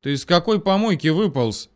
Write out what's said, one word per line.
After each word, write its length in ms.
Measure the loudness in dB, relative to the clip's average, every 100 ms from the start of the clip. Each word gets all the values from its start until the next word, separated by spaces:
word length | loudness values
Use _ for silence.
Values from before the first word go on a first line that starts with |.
«Ты 160 | -4 -6
с 80 |
какой 340 | 0 0 2 0
помойки 500 | 2 0 2 0 0
выполз?» 600 | 0 0 0 -2 -4 -10